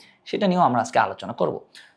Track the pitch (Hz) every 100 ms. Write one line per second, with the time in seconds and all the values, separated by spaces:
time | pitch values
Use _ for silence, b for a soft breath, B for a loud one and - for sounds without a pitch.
0 | b b - - 202 180 151 123 107 120
1 | 101 98 98 117 165 - - B B